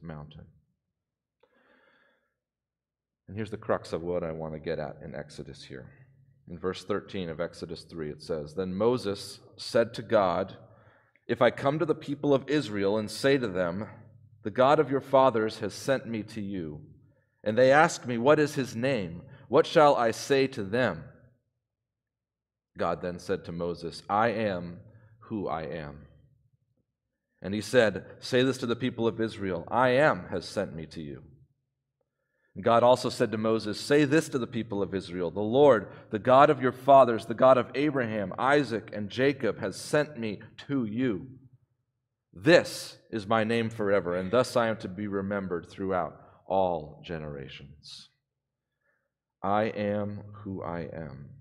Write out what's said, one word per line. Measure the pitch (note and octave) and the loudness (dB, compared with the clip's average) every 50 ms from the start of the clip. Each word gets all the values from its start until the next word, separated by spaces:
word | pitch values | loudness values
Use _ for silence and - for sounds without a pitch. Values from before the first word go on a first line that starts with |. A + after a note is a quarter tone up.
mountain." | D#2+ E2+ D#2 D2+ D2+ D2+ - D#2+ - - _ _ _ _ _ _ _ _ _ _ _ _ _ _ _ _ _ _ _ _ _ _ _ _ _ _ _ _ _ _ _ _ _ _ _ _ _ _ _ _ _ _ _ _ _ _ _ _ _ _ _ _ _ _ _ - | -16 -14 -14 -14 -14 -18 -18 -20 -20 -20 _ _ _ _ _ _ _ _ _ _ _ _ _ _ _ _ _ _ _ _ _ _ _ _ _ _ _ _ _ _ _ _ _ _ _ _ _ _ _ _ _ _ _ _ _ _ _ _ _ _ _ _ _ _ _ -14
And | F#2+ | -10
here's | G#2+ A2 G#2 | -10 -8 -8
the | G#2+ | -10
crux | A2 - - B2 - - - | -8 -4 -2 -2 -2 -4 -6
of | - E2 | -8 -6
what | E2 F2 F2 F2 F2 | -4 -4 -4 -4 -4
I | D#2+ | -6
want | D#2+ D#2+ D#2+ D#2+ D#2+ | -6 -8 -8 -10 -10
to | D#2 | -8
get | D2+ E2 D#2+ D2+ | -8 -6 -6 -6
at | D2+ C#2 - - | -6 -10 -10 -14
in | - D#2+ A#1+ | -14 -14 -12
Exodus | C#2 D2 - - - C2 C2+ C2+ - | -12 -12 -14 -14 -16 -16 -16 -16 -18
here. | - - C2+ C2 - - - - - _ _ _ _ _ _ _ - - | -18 -18 -18 -18 -18 -20 -20 -20 -20 _ _ _ _ _ _ _ -20 -18
In | F2 E2 | -12 -6
verse | F#2 F#2 F2+ - - | -6 -6 -6 -6 -6
thirteen | - G#2 F#2+ - - - G2 F2+ E2 | -6 -6 -6 -6 -8 -8 -8 -8 -6
of | D#2+ D#2 | -6 -6
Exodus | E2+ E2 - - F2 E2 E2 - - | -6 -6 -8 -10 -12 -12 -12 -14 -14
three, | - F2+ E2 D#2 D2+ | -14 -12 -10 -8 -8
it | C#2+ - | -10 -10
says, | - - E2+ D#2 D2 D2 D2+ | -8 -6 -6 -6 -6 -8 -8
"Then | F#2+ F#2+ F#2 F#2 | -6 -6 -4 -2
Moses | F#2+ A2 A#2+ B2+ B2 F#2+ G2+ F#2+ - - - - - - - - | 0 2 2 2 2 -2 -4 -6 -6 -8 -14 -16 -18 -20 -20 -18
said | - - - - A#2+ A#2 A2+ - | -16 -6 0 2 2 2 0 -2
to | - | -12
God, | A2 G2 A2+ G#2+ G2 F2+ E2+ F2+ G2 F#2+ - - - - - _ _ _ _ _ _ _ _ _ _ - | -4 2 2 4 4 4 2 0 -2 -4 -8 -18 -20 -20 -20 _ _ _ _ _ _ _ _ _ _ -4
'If | - - | 0 4
I | B2 A#2 | 4 2
come | A2+ - - C#3 D3 D#3 | 2 2 -2 0 0 0
to | E3+ | 0
the | D#3 D3+ | -2 -2
people | - - - C#3+ - - D3 C#3 | -4 -4 -10 -8 -2 0 2 2
of | B2+ C3+ C3 | 2 2 0
Israel | D3 D3+ C#3 G#2+ G#2 G2+ G2 G2 G#2 A2 | 0 0 0 -2 -2 0 0 2 0 0
and | G#2+ G2 | -2 -4
say | - - - C3+ C#3 C#3 | -4 0 2 2 2 2
to | A#2+ | 0
them, | G#2 F2 F#2 F2+ E2+ F2 G2 G#2+ - - - - - - - - - _ - | -2 -2 -2 -2 -2 -2 -4 -8 -10 -12 -18 -20 -20 -20 -20 -20 -20 _ -12
"The | - A2 | -10 -4
God | F#2+ B2 B2+ C3+ D3+ D3+ | 2 4 6 6 6 4
of | D3 C3 | 4 2
your | C#3 C3 | 0 -4
fathers | - - C3+ C3 C3 C3 A2+ A2+ A2 A2 G#2+ - | 0 4 4 6 6 6 4 2 0 -2 -2 -6
has | A#2 F#2+ - | -8 -8 -8
sent | - - C#3 C3+ B2+ - | -6 -2 -2 -2 -2 -2
me | G#2+ A2+ A2 G2+ | -6 -6 -6 -8
to | G#2+ - A2 | -8 -10 -10
you," | G2+ G2 G2+ F#2 E2 D#2 D2+ D2+ - - - - _ _ _ _ _ _ _ _ - | -8 -6 -6 -6 -6 -8 -10 -12 -16 -20 -20 -20 _ _ _ _ _ _ _ _ -4
and | G#2+ A2 | 0 4
they | A#2+ B2+ C3 | 6 6 8
ask | C3+ D3+ E3 E3+ - - - | 8 8 6 4 2 -2 -6
me, | A#2+ B2 A#2 | -4 -2 2
"What | A#2 C#3 D3+ D3+ | 4 4 6 6
is | D3+ C#3+ - | 4 0 0
his | C#3+ B2+ G#2 G#2+ | -4 -6 -4 -4
name?" | A2+ A#2+ C3+ C#3 A2 F#2+ E2+ E2+ - - - - - - | -4 -2 -2 0 -2 -4 -6 -10 -12 -16 -18 -20 -20 -4
what | - A2 D3+ E3 | 2 2 2 4
shall | - - E3 D3+ D3 C#3+ | 4 6 6 8 8 6
I | G2+ A#2 A#2 | 4 2 0
say | A2 - - - C#3 C3+ C3+ C3+ | 0 -2 -2 0 2 2 2 0
to | C3+ - G2+ | -2 -6 -6
them?" | F#2 G#2 B2 B2+ G#2+ F2 E2 D2+ - - _ _ _ _ _ _ _ _ _ _ _ _ _ _ _ _ _ _ _ _ _ _ _ _ _ _ _ _ _ _ _ - F#2+ | -2 0 0 0 0 -2 -4 -10 -16 -20 _ _ _ _ _ _ _ _ _ _ _ _ _ _ _ _ _ _ _ _ _ _ _ _ _ _ _ _ _ _ _ -8 -4
God | G2+ E2+ F2 D#2 | -2 -2 -2 -2
then | F2+ F2+ F2 F2 | -4 -8 -8 -6
said | - - F#2+ E2 - | -6 -4 -4 -4 -6
to | F#2+ | -8
Moses, | E2+ E2 F2 F2 E2+ D#2+ E2+ E2 - - - - | -8 -6 -6 -6 -6 -6 -8 -12 -12 -10 -6 -2
"I | G2+ G#2 A2+ A#2 | 0 2 2 2
am | G2 A2 A2+ G2+ F#2+ F2 F2 F2 F2 - - - - - - - _ _ | 0 0 -2 -2 -4 -4 -8 -10 -14 -16 -18 -20 -20 -20 -20 -20 _ _
who | - - A2+ G#2 F2 | -14 -10 -8 -6 -6
I | B1 C#2 D#2+ | -4 -6 -6
am." | E2 C2 D#2 E2+ D2+ C#2+ C#2+ D2 D2+ - - _ _ _ _ _ _ _ _ _ _ _ _ _ _ _ _ _ _ _ _ _ _ _ _ - | -6 -8 -8 -10 -10 -12 -14 -16 -20 -20 -20 _ _ _ _ _ _ _ _ _ _ _ _ _ _ _ _ _ _ _ _ _ _ _ _ -12
And | - F#2 | -8 -6
he | G2+ G#2+ | -6 -6
said, | G2+ - - B2+ A2+ G#2 F2+ F#2 - - - - | -2 2 4 4 4 4 2 -2 -8 -14 -18 -16
"Say | - - C3 B2 | -6 0 2 2
this | B2+ C3+ B2+ - | 2 2 0 -2
to | C3 | -2
the | A#2 A2+ | -4 -2
people | A2+ C3 B2 A#2+ A2 A2+ | -2 -2 -4 -2 0 -2
of | A#2 G2 A2+ | -2 0 -2
Israel, | A2+ A2 - G2 G2 F#2+ F2+ E2 - - | -4 -4 -4 -6 -4 -4 -4 -4 -4 -2
'I | F#2 A#2 B2+ B2+ | 0 2 4 4
am | B2 C3 D3+ D3+ A2+ F2+ F2 E2 | 4 4 4 4 2 0 -4 -6
has | G#2 F2 - - | -8 -8 -8 -6
sent | - G#2+ F#2+ - - | -6 -6 -6 -6 -6
me | D#2+ D#2+ | -12 -12
to | D2+ - E2+ | -12 -12 -12
you.'" | D#2 C#2+ C2+ B1+ - - - - _ _ _ _ _ _ _ _ _ _ _ _ _ _ _ _ _ _ _ _ _ _ - | -12 -12 -12 -14 -16 -20 -20 -20 _ _ _ _ _ _ _ _ _ _ _ _ _ _ _ _ _ _ _ _ _ _ -8
And | G2+ F#2+ | -2 2
God | A#2 A#2+ A#2 | 4 6 6
also | A#2 B2 B2+ B2 - B2 | 8 6 6 6 2 -2
said | A#2 - B2+ G#2+ | -2 0 0 0
to | A2 A2 | 0 0
Moses, | A2 A2 A2+ A2 G2 G#2 G2+ - | 0 2 2 0 0 -4 -6 -4
"Say | - - C#3+ D3 D3+ | 0 2 4 4 4
this | C3 C#3+ D#3+ D#3 C#3 | 4 4 2 2 0
to | C3+ C3+ | -4 -6
the | A#2 | -4
people | - - A#2 G#2+ A2 G#2+ G2+ | -4 -6 -6 -6 -4 -4 -4
of | G2 E2 F#2+ | -4 -4 -4
Israel, | F#2+ F2 F2 F2 F2+ F2 E2 | -6 -6 -6 -6 -4 -4 -4
'The | D#2+ G2+ | -4 -4
Lord, | G#2 G#2+ A#2 C3+ D3 C#3+ A#2+ G#2 F#2 - - - - - | -2 2 4 6 8 8 8 6 2 -4 -12 -18 -12 -6
the | - G#2+ | -6 -2
God | G2 B2+ B2+ C3+ D3 D3+ | 4 6 8 8 8 8
of | D3+ B2+ | 6 4
your | B2+ B2+ | 0 -2
fathers, | A#2+ - - C#3 C3+ C3+ C3 A#2+ A2+ G#2+ G2 | -2 0 6 8 10 10 8 8 4 -2 -4
the | - A#2 | -4 0
God | G#2 C3 C3 C3 B2 | 4 6 6 6 6
of | A2+ - - | 4 -2 -2
Abraham, | C3 D3 D3+ C3+ C3+ A#2+ A2 G#2+ G#2+ G2 F2+ - - | -2 -2 -2 0 -2 -4 -2 -4 -4 -4 -4 -4 -2
Isaac, | A#2 C3 C#3+ D3+ C#3+ A2+ A#2 G2+ - - | 2 2 4 2 2 0 -4 -6 -6 -6
and | - G#2 G#2 F#2+ | -8 -8 -8 -6
Jacob, | - A#2+ C3 C#3+ C#3+ C#3+ B2 G#2 F2+ - | -2 0 0 0 0 0 -2 -4 -4 -4
has | G#2+ G2 F2 | -6 -8 -8
sent | - - - - D3+ D3 D3 - A2+ | -8 -6 -2 0 0 0 0 -4 -8
me | A2+ G#2+ G2 - - - - - - - | -8 -8 -8 -8 -12 -18 -20 -16 -8 -4
to | C#3+ C3+ A#2 | -2 -2 -2
you. | G#2 G#2 A#2+ C3+ B2+ G2+ E2+ - - - - - - _ _ _ _ _ _ _ _ _ _ _ _ _ _ _ _ | -2 -2 -2 0 0 -2 -4 -6 -12 -18 -20 -20 -20 _ _ _ _ _ _ _ _ _ _ _ _ _ _ _ _
This | - E2+ F#2+ D3 F3 D3 G#2+ - - - - - - - _ - | -10 0 4 6 6 6 6 4 -6 -12 -12 -14 -16 -20 _ -10
is | - A2 G2 | -10 -6 -2
my | G2+ A2+ A2+ G#2+ | 0 2 2 2
name | G#2+ A#2 A#2 A2+ A2 | 2 0 0 -2 -2
forever, | A2+ A2+ G#2 G2 G2+ G2 E2 E2+ F2 | -4 -2 0 2 2 2 2 0 -2
and | F#2 F#2 F2+ | -4 -2 0
thus | G#2 B2 B2 - - | 2 2 2 2 2
I | B2+ A#2 A2+ | 0 0 0
am | A2 G#2+ | -2 -4
to | - G2 | -6 -10
be | F2+ G2+ G#2 G#2 | -8 -6 -6 -4
remembered | G2 G2 F#2+ G2 G#2 G2+ G2 F#2 F2+ E2+ D#2+ - | -4 -4 -2 -2 -4 -4 -4 -4 -6 -6 -8 -10
throughout | - - G2 F#2+ F#2+ F2+ E2 D2 - - - - - _ _ | -10 -6 -4 -2 0 -2 -2 -4 -6 -14 -20 -20 -20 _ _
all | - F#2 F#2+ F#2+ F2+ F2 D#2+ D2+ D2 D2+ D2+ D2+ | -2 0 0 2 0 0 -4 -6 -10 -16 -16 -12
generations.'" | - F2 D#2 D#2 D2+ D2 C#2 C2+ C#2 - - C#2+ C#2 C#2 D2 - - - - - _ _ _ _ _ _ _ _ _ _ _ _ _ _ _ _ _ _ _ _ _ _ _ _ _ _ _ | -10 -10 -10 -8 -10 -10 -12 -12 -14 -16 -18 -20 -20 -20 -20 -20 -20 -20 -20 -20 _ _ _ _ _ _ _ _ _ _ _ _ _ _ _ _ _ _ _ _ _ _ _ _ _ _ _
I | - G2 G2+ G#2+ A2 | -4 -2 0 0 0
am | A2+ - G2+ G#2 G2+ G2+ G#2 G2+ G2+ G2+ G2+ G2+ - - - | -2 -2 -4 -2 -2 -2 -2 -4 -6 -8 -10 -12 -16 -16 -14
who | - G2+ F#2+ F2+ | -12 -10 -8 -8
I | - E2 E2+ E2+ | -8 -8 -8 -8
am. | D#2+ - - E2 D#2+ D2 C2+ C2 C#2 - - - | -8 -8 -10 -12 -12 -12 -14 -16 -18 -18 -20 -20